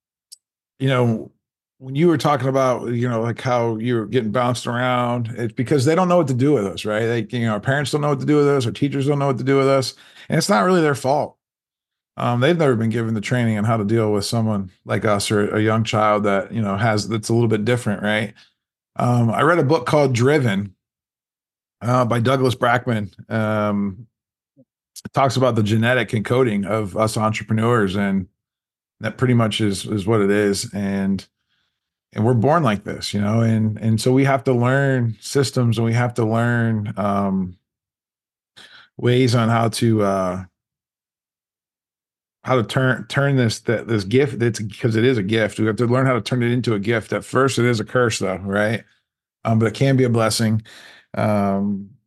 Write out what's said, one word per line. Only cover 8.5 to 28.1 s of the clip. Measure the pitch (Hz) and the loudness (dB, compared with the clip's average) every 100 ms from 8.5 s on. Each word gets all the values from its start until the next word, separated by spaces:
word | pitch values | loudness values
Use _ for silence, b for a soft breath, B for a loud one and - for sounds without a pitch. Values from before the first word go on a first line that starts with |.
| 139 117 | 2 -2
our | |
teachers | - 143 139 135 | -2 -2 -2 -2
don't | 143 | 0
know | 139 | 0
what | 127 | -2
to | |
do | 131 139 | 0 2
with | 135 | 4
us, | 135 123 B B B B | 2 0 B B B B
and | 151 | -2
it's | - | 2
not | 208 | 2
really | 185 185 | 4 4
their | 156 139 | 2 0
fault. | 127 143 123 - _ _ _ _ _ _ _ - | 0 0 -2 -10 _ _ _ _ _ _ _ -4
Um, | 120 120 | -2 2
they've | 135 170 | 2 4
never | 147 113 | 2 2
been | 113 | 0
given | 117 113 | -2 -2
the | 110 | -4
training | - 123 117 107 | -2 0 0 0
on | |
how | 107 117 | 0 0
to | |
deal | 101 113 107 | 2 0 2
with | 104 | 0
someone | 98 117 110 104 92 - | -2 -2 -2 -2 -6 -12
like | - 107 | -6 -2
us | 110 101 - | 0 0 0
or | 104 101 | 0 0
a | 107 | 0
young | 110 110 | 0 0
child | 107 107 107 104 | 0 2 2 2
that, | 104 98 - | 2 0 -2
you | 113 | -4
know, | 101 98 | -2 0
has, | 113 104 101 | 0 0 -2
that's | 113 110 | -6 -2
a | |
little | 117 117 | 0 2
bit | 110 | 0
different, | 104 123 113 98 | 0 -2 -2 -4
right? | 104 107 104 b b b _ _ _ - | -2 -2 -4 b b b _ _ _ -4
Um, | 127 123 113 | 0 2 2
I | - | 2
read | 147 175 | 2 2
a | |
book | 135 160 - | 2 0 2
called | 151 139 | 2 2
Driven, | 117 127 151 123 98 101 - _ _ _ _ _ _ _ _ _ _ | 2 2 2 0 -2 -6 -12 _ _ _ _ _ _ _ _ _ _
uh, | 110 127 | -2 0
by | 120 117 | 2 0
Douglas | 117 135 131 | 2 2 0
Brackman. | 113 120 123 127 110 98 - - | 0 0 0 0 -4 -6 -12 -6
Um, | 110 107 107 104 101 101 92 117 _ _ _ _ _ | -4 -2 0 0 -2 -4 -8 -16 _ _ _ _ _
it | _ _ _ - - | _ _ _ -20 -8
talks | - 135 123 | 0 0 2
about | 127 113 | 0 2
the | |
genetic | 101 110 117 127 110 | 0 2 2 0 0
encoding | 117 98 123 127 104 98 | -2 0 0 2 0 -2
of | 110 107 92 | -4 -4 -2
us | 110 113 | -2 0
entrepreneurs, | 107 107 - 110 113 120 98 98 | -2 -2 -4 0 2 2 0 0
and | 101 | -2